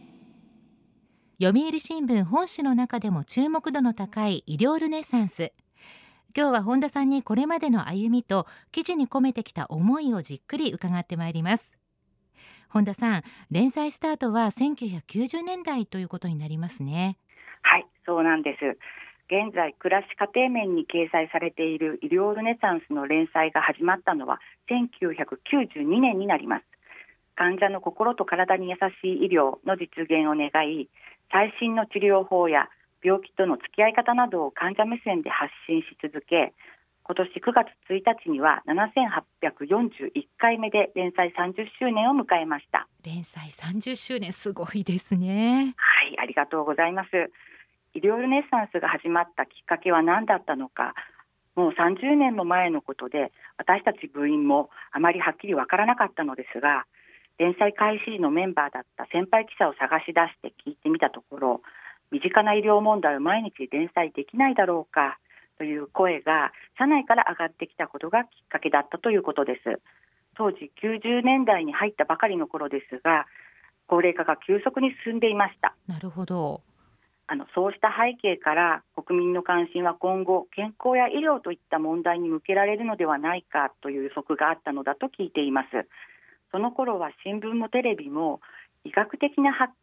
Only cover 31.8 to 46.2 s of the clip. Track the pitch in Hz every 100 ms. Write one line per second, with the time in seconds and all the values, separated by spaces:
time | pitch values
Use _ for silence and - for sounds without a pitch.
31.8 | 220 202 202 196 190 185 170 147 - _
32.8 | _ _ 180 190 190 - 190 135 - -
33.8 | 214 220 240 240 247 175 143 - 175 196
34.8 | 214 233 220 180 151 - 147 - - 165
35.8 | - - 151 147 - 170 131 - - -
36.8 | _ _ - 175 180 180 240 233 135 -
37.8 | - 190 208 226 170 139 151 143 - 165
38.8 | 214 269 233 165 - _ 156 - 147 208
39.8 | 233 - 139 - - - 233 226 220 214
40.8 | 196 185 180 180 175 175 180 185 214 -
41.8 | 254 214 233 277 - 175 160 147 - -
42.8 | - _ 160 170 165 - 156 - 156 202
43.8 | 254 247 - 247 185 - 208 196 170 214
44.8 | 190 180 - 185 185 202 233 254 269 -
45.8 | - - - -